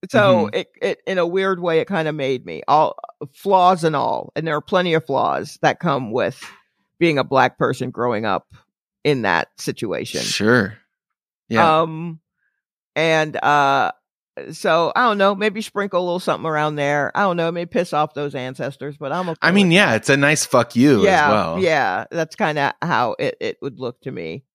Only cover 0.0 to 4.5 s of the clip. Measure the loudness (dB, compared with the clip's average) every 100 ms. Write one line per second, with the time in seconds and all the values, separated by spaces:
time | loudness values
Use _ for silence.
0 | 0 2 4 4 2 -4 -8 _ -4 -4
1 | -4 -2 0 0 -2 -2 0 0 0 -2
2 | -2 -2 -2 -4 -6 -12 2 2 2 -2
3 | -16 _ -16 _ 2 4 6 4 2 0
4 | -2 -4 -6 -8 -4